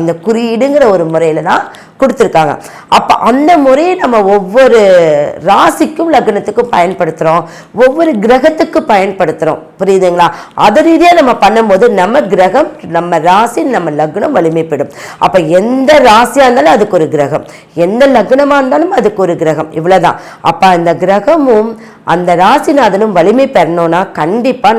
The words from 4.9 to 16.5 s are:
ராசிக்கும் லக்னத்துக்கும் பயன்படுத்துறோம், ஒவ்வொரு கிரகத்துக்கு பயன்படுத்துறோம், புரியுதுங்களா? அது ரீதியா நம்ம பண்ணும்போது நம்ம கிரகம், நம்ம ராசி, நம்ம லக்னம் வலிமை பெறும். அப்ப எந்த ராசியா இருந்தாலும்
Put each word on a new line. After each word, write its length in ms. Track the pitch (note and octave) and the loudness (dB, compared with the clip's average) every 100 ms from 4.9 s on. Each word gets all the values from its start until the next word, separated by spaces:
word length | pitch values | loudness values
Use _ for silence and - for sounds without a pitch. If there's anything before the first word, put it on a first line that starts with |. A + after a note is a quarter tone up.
| F3+ E3 D3 D3 - E3 | 4 4 0 -2 -4 0
ராசிக்கும் 640 | A3 D#4+ - C#4+ - E4 C4 | 0 0 -2 -4 -4 -2 0
லக்னத்துக்கும் 540 | A3 G3+ G3+ A3+ A#3+ | 0 -4 -4 -4 -2
பயன்படுத்துறோம், 720 | - F3 F#3 D#3+ D#3+ D#3+ E3 E3 - - G3+ | -2 -2 -2 -6 -4 -2 -2 -4 -12 -10 0
ஒவ்வொரு 280 | C4 D#4 E4 A3 | 0 2 0 0
கிரகத்துக்கு 560 | G#3+ B3+ D#4 D#4 D#4+ D#4+ - | 0 2 2 0 -2 -2 0
பயன்படுத்துறோம், 720 | G3+ G3 F#3+ D#3+ D#3 D#3 C#3 - - | 0 -2 -2 -4 -2 -4 -4 -10 -6
புரியுதுங்களா? 480 | F#3+ F#3+ F#3 F3 E3 - - - F#3 | -2 0 0 2 0 -2 -10 -2 2
அது 160 | B3 D#4+ | 2 2
ரீதியா 240 | D#4+ F4 F4 | 4 4 4
நம்ம 140 | C4 - | 2 2
பண்ணும்போது 440 | G3 A3 A3+ F#3+ A#3+ G3 | 0 2 2 2 2 2
நம்ம 200 | F#3 C#4 G#3+ | 0 -2 -2
கிரகம், 360 | F#3 F#3 A#3 F4 - F3 E3 | 0 0 0 -2 -6 -6 -6
நம்ம 220 | F3 E3+ E3 | -2 -2 2
ராசி, 360 | F#3+ A#3 C4+ C#4+ G#3 | 2 0 -2 -4 -4
நம்ம 180 | E3 D3 | -4 -4
லக்னம் 380 | D#3 E3+ D4+ A#3 | -4 -4 -4 -2
வலிமை 260 | D#3+ E3 D#3+ | 0 -2 -4
பெறும். 200 | C#3+ - - - - - | -6 -6 -12 -20 -6 -2
அப்ப 140 | F#3 D#3 F3+ | 0 0 0
எந்த 340 | A3 C4 C4+ D4+ B3+ | 0 0 2 4 4
ராசியா 360 | G#3+ A#3+ C4+ | 4 2 2
இருந்தாலும் 280 | B3+ | 2